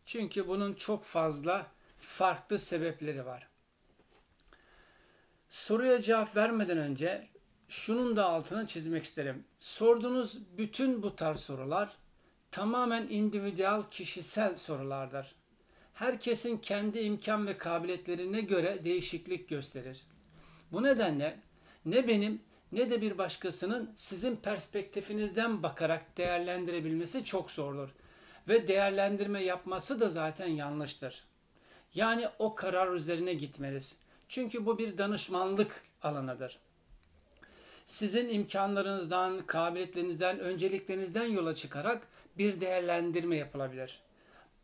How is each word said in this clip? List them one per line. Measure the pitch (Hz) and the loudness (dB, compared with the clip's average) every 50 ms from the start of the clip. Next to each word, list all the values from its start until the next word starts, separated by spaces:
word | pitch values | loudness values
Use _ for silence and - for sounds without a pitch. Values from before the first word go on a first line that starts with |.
| _ | _
Çünkü | - - 233 208 190 - 202 185 175 | -8 -4 -4 -4 -2 -2 -2 -2 0
bunun | 190 196 202 202 196 | 0 0 0 -2 -2
çok | - - - 214 208 - | -4 -2 -2 -2 -2 -2
fazla | - - 170 160 160 147 143 143 165 185 196 151 - - _ _ - - - | -2 0 2 2 2 0 0 0 0 0 0 -2 -6 -14 _ _ -20 -20 -20
farklı | - - - - 190 185 170 - - - 208 196 | -18 -12 -2 2 2 2 2 0 -2 -2 -2 0
sebepleri | - - 175 165 156 165 156 - 151 151 143 135 123 | 0 0 0 0 0 -2 -2 -4 -4 -6 -6 -6 -6
var. | 127 123 127 - - _ _ _ _ _ _ _ _ _ _ _ _ _ - _ _ _ _ _ _ - - _ _ - - - - _ _ _ _ _ _ _ _ _ _ _ _ | -8 -10 -12 -14 -18 _ _ _ _ _ _ _ _ _ _ _ _ _ -20 _ _ _ _ _ _ -20 -20 _ _ -20 -20 -20 -20 _ _ _ _ _ _ _ _ _ _ _ _
Soruya | - - - - 214 226 254 254 247 233 208 | -6 -4 0 2 2 4 6 6 6 6 6
cevap | 214 226 220 214 214 - | 4 4 4 4 2 2
vermeden | 214 214 233 233 220 208 175 175 160 | 2 4 4 4 2 2 2 2 2
önce | 147 143 139 131 156 175 196 214 - - - - _ _ _ _ _ - | 2 0 0 0 0 0 -2 -2 -6 -12 -20 -20 _ _ _ _ _ -12
şunun | - - - - 220 247 254 240 226 | -10 -6 -2 0 2 2 2 4 4
da | 214 196 | 4 4
altını | 180 165 160 151 - 180 220 220 | 4 4 2 0 -2 -2 -4 -2
çizmek | 208 - 170 156 165 165 156 - | -2 -4 -4 -4 -2 -2 -2 -2
isterim. | - - 156 143 139 127 135 - - _ _ | -4 -4 -4 -4 -4 -6 -8 -10 -16 _ _
Sorduğunuz | - - - - 220 233 233 233 220 247 254 254 240 214 - - - - 175 180 | -10 -8 -2 4 8 8 8 8 6 2 0 0 0 -2 -4 -10 -16 -12 -6 -4
bütün | 220 208 - - 269 262 254 220 202 | -4 -4 0 2 2 2 2 2 0
bu | 202 - | -4 -4
tarz | - 165 156 156 139 | -2 -2 -2 -2 -2
sorular | - - 139 131 131 139 156 190 208 202 - - - - _ _ _ _ _ _ _ _ | -4 -6 -6 -6 -4 -2 0 0 0 -2 -4 -10 -20 -20 _ _ _ _ _ _ _ _
tamamen | - 190 196 214 233 247 247 240 233 233 214 - | -6 -2 0 2 2 2 2 2 2 0 0 0
individual, | 214 208 214 208 208 208 196 202 180 170 190 190 208 214 202 | 0 2 2 2 2 0 -2 -2 0 2 4 4 4 2 0
kişisel | - - - 180 - - 185 160 - - 208 220 196 175 | -4 -8 -8 -8 -8 -8 -6 -6 -2 0 2 2 2 0
sorulardır. | 160 - - 151 135 135 135 139 139 135 127 131 139 135 - - _ _ _ _ _ _ _ _ - - - _ | -2 -4 -6 -4 -4 -4 -4 -4 -4 -6 -6 -6 -8 -8 -10 -14 _ _ _ _ _ _ _ _ -20 -20 -20 _
Herkesin | - 214 254 254 - - 240 226 - - 240 226 214 | -4 -2 -2 -2 0 0 0 0 2 2 0 -2 -2
kendi | - - 202 202 208 214 208 233 | -2 -2 0 0 0 0 0 0
imkan | 220 208 208 202 - 208 214 208 208 | 0 0 0 0 0 0 0 2 0
ve | 202 190 - | 0 -2 -4
kabiliyetlerine | - 170 170 170 170 180 180 175 - 175 175 165 180 185 202 220 | -2 -2 -2 0 0 -2 -4 -4 -4 -4 -4 -2 -2 -2 -2 -2
göre | 214 185 196 180 160 185 202 190 156 | 0 2 4 4 4 2 0 -2 0
değişiklik | 170 180 180 - - 165 165 - 175 185 175 180 - | 0 0 0 0 -2 -6 -6 -6 -6 -6 -6 -4 -6
gösterir. | 151 143 135 - - 135 123 131 131 - - - - - - - - - - - - - - - 165 | -6 -6 -6 -6 -8 -10 -10 -10 -12 -14 -18 -20 -20 -20 -20 -20 -20 -20 -20 -20 -20 -20 -14 -6 -2
Bu | 190 254 | 2 4
nedenle | 277 269 226 214 175 151 139 143 156 - - - - - - - - - - - | 4 6 6 4 2 2 2 0 -2 -4 -6 -14 -20 -20 -20 -20 -20 -20 -8 -4
ne | 160 190 254 254 233 | 2 4 4 6 6
benim | 226 202 202 214 214 220 - - - - _ - - | 6 4 4 2 0 -4 -8 -14 -20 -20 _ -4 0
ne | 220 254 220 | 0 2 2
de | 240 220 214 | 2 2 2
bir | 214 190 175 | 0 0 0
başkasının | 190 175 - - - 185 - - 175 196 233 247 220 226 - | -2 -2 -2 -4 -4 -4 -2 -2 -2 -2 -2 -2 -4 -6 -4
sizin | - - - 202 175 208 254 233 | -4 -4 -2 -2 -2 -2 -2 -2
perspektifinizden | - - 202 208 190 - - - 208 196 196 - 202 196 - 208 214 214 202 180 220 226 233 220 180 156 | -2 -2 -4 -4 -4 -4 -4 -4 -4 -4 -4 -6 -6 -6 -4 -2 -2 -2 -2 0 0 0 0 0 0 -2
bakarak | 156 - - 165 156 165 160 - - - | -4 -2 0 0 2 2 0 -2 -6 -4
değerlendirebilmesi | - 175 175 175 175 175 180 180 180 180 170 175 170 156 160 160 165 170 165 - 262 214 | -2 0 0 2 0 0 0 -2 -2 -2 -2 -2 -2 -2 0 0 0 -2 -2 -4 -4 -2
çok | - - 185 170 - | -2 -2 -2 -2 -4
zordur. | - 160 147 143 139 143 139 135 - - - - - - - - - - - - | -4 -4 -4 -4 -4 -6 -8 -8 -12 -16 -20 -20 -20 -20 -20 -20 -20 -10 0 4
Ve | 220 233 185 175 | 4 4 6 4
değerlendirme | 190 196 196 202 196 196 196 202 208 196 202 202 202 196 190 | 4 4 4 4 4 4 4 2 2 0 0 0 0 0 0
yapması | 180 180 180 - 185 185 185 - - 269 220 | 0 -2 -2 -4 -4 -4 -2 0 -2 2 2
da | 233 196 | 2 2
zaten | 160 165 156 156 156 - 190 | 2 0 -2 -2 -2 -4 -4
yanlıştır. | 175 160 151 143 143 147 151 147 139 - - 139 127 - - - _ _ _ _ _ _ _ - - - - - _ - | -2 -2 -2 -2 -4 -4 -4 -4 -6 -6 -8 -8 -10 -10 -12 -16 _ _ _ _ _ _ _ -20 -20 -20 -20 -20 _ -2
Yani | 175 214 226 233 233 233 208 - - | 0 2 2 2 2 0 -2 -2 0
o | 208 214 214 | -2 -2 0
karar | - - 190 180 180 190 185 180 | -2 -2 0 2 2 2 2 2
üzerine | 175 147 160 175 165 175 180 175 | 0 -2 -2 -2 0 0 0 -2
gitmeliyiz. | 147 143 135 - - 139 139 139 139 135 - - - _ _ - - _ - | -2 -4 -6 -8 -8 -6 -6 -6 -6 -6 -8 -10 -14 _ _ -20 -20 _ -8
Çünkü | - 262 254 220 240 233 208 | -6 -4 -4 -2 -2 -2 0
bu | 220 226 196 | 0 0 0
bir | 226 214 185 175 | -2 -2 -2 0
danışmanlık | 196 202 208 196 - - 185 180 185 190 196 196 208 208 - - - - _ _ - | 0 0 0 -2 -2 -2 0 0 0 2 2 2 2 2 -2 -8 -16 -20 _ _ -4
alanıdır. | 151 147 143 135 131 127 120 131 123 - - _ _ _ _ _ _ - - _ _ - - _ _ _ - - - - - - - - - - | -4 -2 -2 -4 -6 -6 -6 -8 -10 -10 -14 _ _ _ _ _ _ -20 -20 _ _ -20 -20 _ _ _ -20 -20 -20 -20 -20 -20 -20 -20 -18 -6
Sizin | - - - 214 196 185 240 247 240 | -2 0 0 2 2 2 2 2 2
imkanlarınızdan, | 220 208 202 - - 196 196 202 202 196 196 196 196 190 175 160 180 180 185 185 185 190 - | 2 0 0 0 0 0 2 2 2 2 2 0 0 -2 -2 0 2 2 2 2 0 -2 -4
kabiliyetlerinizden, | - - 160 165 175 170 180 185 175 180 180 175 180 170 156 180 185 185 - | -2 0 0 0 0 0 -2 -4 -4 -4 -2 -2 -2 0 2 2 2 2 0
önceliklerinizden | 190 180 185 165 180 190 190 190 - - 190 190 190 180 170 220 240 | -2 -4 -2 0 0 0 0 -2 -2 -4 -4 -4 -4 -2 -2 -2 0
yola | 233 214 190 165 160 156 | 0 0 2 0 0 -2
çıkarak | 160 - 139 135 143 147 214 240 226 - - - - - - _ 185 | -2 -6 -6 -6 -4 -2 0 -2 -2 -4 -10 -20 -20 -20 -12 _ 0
bir | 202 208 190 170 | 2 2 2 2
değerlendirme | 190 185 185 185 175 175 175 170 170 175 160 175 165 175 165 | 0 0 2 2 2 2 2 2 2 2 0 0 2 2 0
yapılabilir. | 151 143 131 - 139 135 131 127 131 131 127 - - - _ _ _ - - - - - - _ _ | 0 0 -2 -4 -4 -4 -4 -4 -6 -8 -10 -10 -14 -20 _ _ _ -20 -20 -20 -20 -20 -20 _ _